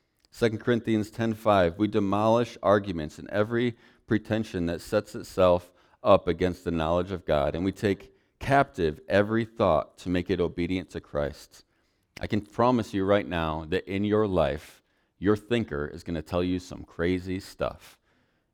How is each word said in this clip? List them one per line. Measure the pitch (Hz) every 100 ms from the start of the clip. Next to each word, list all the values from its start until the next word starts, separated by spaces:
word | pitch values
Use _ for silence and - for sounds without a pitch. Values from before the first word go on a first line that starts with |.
| _ _ _
Second | - 117 107
Corinthians | - 117 117 110 101
ten | - 113
five, | 107 107 101 87 87
"We | 104
demolish | 104 98 101 110 117 120 -
arguments | 92 104 101 82 76 -
and | -
every | 101 107 117 123 117 _ _ -
pretension | 110 - 107 107 92
that | 85 85
sets | - 107 -
itself | 113 - - 90 90 - _ _ _
up | 117 95 87
against | 82 90 85
the | 87
knowledge | 82 80 87 92
of | 90 -
God, | 76 71
and | 82 95
we |
take | - 107 95 - _ _ _
captive | - 139 135 - 80 76 -
every | 95 104 113
thought | 113 - 98 76 - -
to | 92
make | 90 85
it | 87
obedient | 82 90 87 92 -
to | 85
Christ." | - 73 71 - - - _ _ _ _ _ -
I | -
can | 107
promise | - - 120 123 107
you | 101
right | 95 101 69
now | 85 80 78 78
that | 92 -
in | 98
your | 104 107 107
life, | 90 71 71 - - _ _ _ _
your | 90
thinker | 107 - 120 107 71 76
is | 80
gonna | 87 82
tell | - 90
you | 90 90
some | - -
crazy | - - 87 92 92 92
stuff. | - - 64 - - - _ _ _ _ _